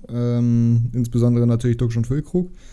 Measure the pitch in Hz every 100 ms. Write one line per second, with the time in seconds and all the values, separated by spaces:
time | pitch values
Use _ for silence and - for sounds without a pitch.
0 | - 120 120 120 120 117 117 117 117 120
1 | 117 120 120 120 120 117 123 117 123 113
2 | 117 139 151 180 180 - -